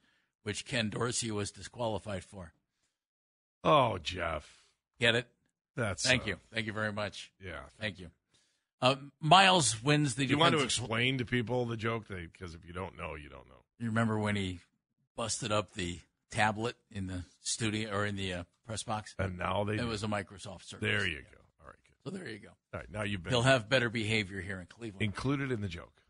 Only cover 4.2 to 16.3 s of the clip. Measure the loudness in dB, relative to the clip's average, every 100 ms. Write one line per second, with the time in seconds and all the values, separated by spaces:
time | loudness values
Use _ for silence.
4.2 | -2 -2 -6 -18 _ _ _ _ 2 2
5.2 | 0 _ _ _ _ -4 -4 0 2 2
6.2 | 2 -6 -6 -6 -4 -2 -2 -2 -4 -6
7.2 | -14 _ -12 -12 -14 -8 -8 -8 -14 -18
8.2 | _ _ _ _ _ _ 2 2 -4 -4
9.2 | 8 10 10 8 4 2 2 4 4 2
10.2 | 2 6 6 6 2 0 0 0 2 0
11.2 | 0 0 0 0 0 -2 -2 -4 -6 -10
12.2 | -10 -12 -14 -12 -12 -8 -8 -8 -10 -10
13.2 | -12 -16 -20 -20 _ -8 -2 2 2 2
14.2 | 2 0 -2 -4 -12 _ _ _ _ -6
15.2 | -4 -4 0 0 0 -4 -4 -6 -12 _
16.2 | _